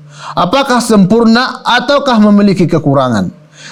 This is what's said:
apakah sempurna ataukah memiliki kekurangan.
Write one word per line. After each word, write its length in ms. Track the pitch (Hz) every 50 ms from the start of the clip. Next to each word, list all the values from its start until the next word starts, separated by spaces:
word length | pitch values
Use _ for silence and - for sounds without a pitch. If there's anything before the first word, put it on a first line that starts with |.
| - - - - - - -
apakah 480 | - 180 180 262 277 277 262 247 240
sempurna 800 | 233 - 220 208 190 175 226 233 - 226 226 240 254 - - -
ataukah 560 | - - 233 247 240 262 285 277 277 269 240 220
memiliki 480 | 208 208 208 202 202 202 185 185 175
kekurangan. 720 | 147 175 156 - 143 139 139 131 127 117 104 92 82 - - - _ _ - - -